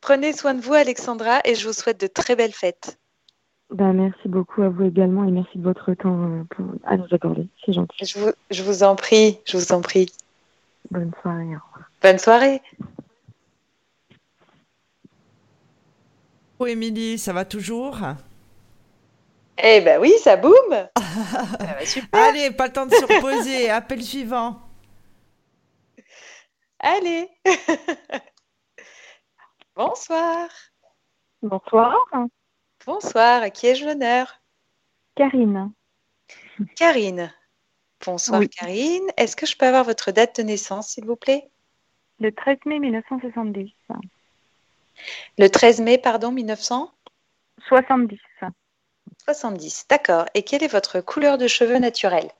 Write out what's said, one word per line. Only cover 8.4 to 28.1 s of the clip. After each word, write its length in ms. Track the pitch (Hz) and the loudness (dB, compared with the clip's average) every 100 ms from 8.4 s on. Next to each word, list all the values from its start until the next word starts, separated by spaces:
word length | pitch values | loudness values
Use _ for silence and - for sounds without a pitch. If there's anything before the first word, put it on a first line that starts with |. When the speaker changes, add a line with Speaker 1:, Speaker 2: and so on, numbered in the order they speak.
| _ | _
Speaker 1:
je 120 | 185 | -8
vous 180 | 190 196 | -4 2
en 140 | 196 196 | 2 2
prie, 420 | - 220 214 208 | 4 6 6 4
je 120 | - 185 | -6 -6
vous 160 | 175 | 0
en 80 | 180 | -2
prie. 300 | 175 190 180 _ _ _ _ _ _ _ - | 0 0 0 _ _ _ _ _ _ _ -10
Speaker 2:
Bonne 220 | 180 170 165 | -6 -6 -6
soirée, 220 | 180 170 | -8 -6
au 160 | 165 156 - | -8 -12 -16
revoir. 240 | - - _ | -20 -20 _
Speaker 1:
Bonne 160 | - 285 | 4 4
soirée. 420 | - 233 269 269 _ _ - - - _ _ _ _ _ _ _ _ _ _ _ _ _ _ _ _ _ _ _ _ _ _ _ _ _ _ _ _ _ _ _ _ _ _ _ | 4 4 4 0 _ _ -20 -20 -20 _ _ _ _ _ _ _ _ _ _ _ _ _ _ _ _ _ _ _ _ _ _ _ _ _ _ _ _ _ _ _ _ _ _ _
Speaker 3:
Oh, 80 | 247 | -6
Émilie, 520 | 226 226 220 226 226 | -4 -6 -6 -6 -6
ça 140 | - | -6
va 120 | 180 | -6
toujours ? 540 | 190 208 185 233 262 233 180 139 - - _ _ _ _ _ _ _ _ _ _ _ - | -6 -10 -8 -8 -8 -8 -10 -12 -18 -20 _ _ _ _ _ _ _ _ _ _ _ 0
Speaker 1:
Eh 220 | 220 220 | 6 6
ben 180 | 170 151 | 6 4
oui, 120 | 240 440 | 6 6
ça 140 | 294 190 | 6 6
boum. 160 | 202 453 494 | 8 8 8
Speaker 3:
<laughs> 260 | 262 185 - | -2 -2 -6
Speaker 1:
Ça 800 | 190 180 208 - 220 - 180 143 | -4 -8 -8 -8 -8 -10 -10 -10
va 80 | 156 | -8
super. 340 | - 240 403 | -8 0 4
Speaker 3:
Allez, 300 | 453 440 285 | 4 4 -2
pas 160 | 233 262 | -2 -4
le 60 | |
temps 140 | 254 262 | -4 4
de 80 | |
se 100 | 466 | 4
reposer. 680 | 262 415 254 269 233 262 233 | 6 2 2 -2 -4 -2 0
<laughs> 0 | |
Appel 320 | 214 220 269 | -2 -4 -10
suivant. 580 | 226 269 240 247 233 233 - - _ - _ _ _ _ _ _ _ _ _ _ _ - - - _ _ _ _ | -8 -10 -6 -6 -6 -10 -18 -20 _ -20 _ _ _ _ _ _ _ _ _ _ _ -20 -20 -20 _ _ _ _
Speaker 1:
Allez. 500 | - 370 359 339 359 _ | -2 0 -2 -6 -8 _
<laughs> 640 | 381 359 - 330 - 320 _ | 0 0 0 -4 -4 -10 _